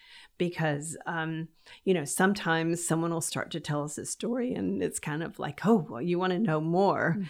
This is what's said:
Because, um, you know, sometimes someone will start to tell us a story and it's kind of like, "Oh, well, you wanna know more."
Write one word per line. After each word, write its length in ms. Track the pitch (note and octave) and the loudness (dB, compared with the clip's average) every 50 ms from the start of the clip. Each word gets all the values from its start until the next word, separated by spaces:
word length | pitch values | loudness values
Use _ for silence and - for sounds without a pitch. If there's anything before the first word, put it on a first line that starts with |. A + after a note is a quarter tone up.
| - - - - - - _ - | -20 -20 -20 -20 -20 -18 _ -2
Because, 560 | F3+ F3 F3 - D#3+ D#3 C#3+ C#3+ D3 E3+ - - - - | -2 -2 0 0 0 0 0 0 -4 -6 -10 -8 -6 -4
um, 420 | E3+ E3 D#3+ D#3+ D#3+ D#3+ E3 - _ _ _ - - - _ | -4 -2 -2 -2 -2 -4 -6 -8 _ _ _ -20 -20 -4 _
you 100 | F#3+ F#3 | 0 2
know, 120 | E3+ C#3+ | 2 0
sometimes 800 | C#3 - - F#3+ G3 G3+ G3+ - E3+ E3 E3 E3 E3 E3+ E3+ - - | -2 2 2 4 4 4 2 0 2 2 2 2 2 0 0 0 0
someone 240 | D#3+ D#3+ E3 E3+ | 0 0 0 0
will 100 | E3 E3 | 0 -2
start 300 | - - - B2+ - - | -2 -4 -4 -4 -4 -4
to 80 | - D#3+ | -6 -8
tell 240 | D3+ - D3 D3 C#3+ | -4 -2 -2 -2 -2
us 140 | D3 - - | -4 -6 -8
a 60 | - | -8
story 480 | - - - - - A#3+ C4 A#3+ B3+ - | -8 -8 -6 -4 -4 -2 -2 -2 -2 -2
and 280 | - F#3+ F#3 G3 F#3+ F3+ | -2 -2 -2 0 0 0
it's 160 | E3 - - | -2 -2 -4
kind 220 | - D#3+ D3 D3+ E3 | -6 -4 -4 -4 -4
of 140 | D3 - - | -6 -6 -6
like, 260 | - C#3+ C#3 - - | -6 -6 -6 0 4
"Oh, 200 | F#3+ A#3 G#3 D3 - | 4 6 6 4 0
well, 120 | - A#2 | -6 -4
you 160 | - F3 F3 F3 | -2 -2 0 0
wanna 180 | F#3 F#3 F#3 E3+ | 2 2 2 2
know 220 | - - D#3 D#3 | 2 2 2 2
more." 560 | D#3 D#3+ E3+ F#3 G3+ F#3+ D3+ A2 A#2+ D#3 E3 G#3 F#3+ D3+ | 2 2 4 4 6 4 4 4 2 2 2 0 -2 -6